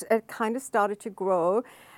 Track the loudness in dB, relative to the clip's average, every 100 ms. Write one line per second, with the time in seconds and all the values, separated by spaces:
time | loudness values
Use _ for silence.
0 | 0 0 0 -4 -4 -4 -2 0 0 -2
1 | -10 -4 0 2 2 0 -2 -16 -20